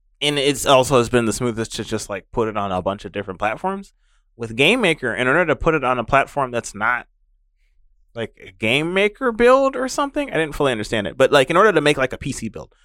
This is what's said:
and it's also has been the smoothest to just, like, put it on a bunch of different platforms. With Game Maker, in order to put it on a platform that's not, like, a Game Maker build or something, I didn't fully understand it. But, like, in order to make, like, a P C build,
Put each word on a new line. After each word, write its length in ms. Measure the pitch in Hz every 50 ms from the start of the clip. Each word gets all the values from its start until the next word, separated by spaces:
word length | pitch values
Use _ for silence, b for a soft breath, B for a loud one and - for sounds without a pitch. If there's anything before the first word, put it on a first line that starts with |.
| _ _ _ -
and 180 | 139 147 147 147
it's 260 | 135 143 143 123 -
also 320 | - 139 131 127 - 143 123
has 100 | 120 110
been 160 | 120 120 117
the 60 | 110 101
smoothest 420 | - 127 123 110 110 113 - -
to 80 | - 110
just, 240 | - 113 107 - -
like, 180 | 101 95 - _ -
put 160 | - 113 110
it 80 | 104
on 160 | 107 101 98 95
a 80 | 90 85
bunch 220 | 95 98 104 -
of 80 | 101 -
different 260 | 101 98 98 92 85
platforms. 540 | 104 107 110 - - 185 196 196 196 - _ _ _ _ _ _ _ _ _
With 200 | - 117 110 113
Game 240 | 113 139 160 226 262
Maker, 340 | 226 175 160 - - 120 107
in 140 | 98 123 127
order 160 | 135 170 180
to 100 | 156 143
put 180 | - - 170 160
it 100 | 156 131
on 140 | 123 127 123
a 60 | 113
platform 460 | - 139 135 147 - - 147 135 127
that's 240 | 120 117 - - -
not, 320 | 101 104 117 120 120 - _ _ _ _ _ _ _ _ _ _ _ _ _ _ _ _ _ _ _ _ _ -
like, 200 | 120 113 - _ -
a 120 | - 101 95
Game 420 | - 110 110 120 143 156 170 180
Maker 380 | 190 202 208 208 - 269 247 220
build 440 | 208 233 247 262 269 277 269 262
or 100 | 254 254 262
something, 420 | - - 294 277 - 302 285 269
I 40 | -
didn't 200 | 156 160 151 151
fully 180 | - 147 139 123
understand 340 | 107 104 - 120 110 98
it. 100 | 82 -
But, 140 | 131 135 131
like, 200 | 139 147 131 -
in 60 | 165
order 160 | 175 208 220 185
to 80 | 156
make, 180 | 143 147 151 139
like, 140 | 131 127 -
a 60 | -
P 140 | - 143 123
C 160 | - 113 110
build, 240 | - - - - _ _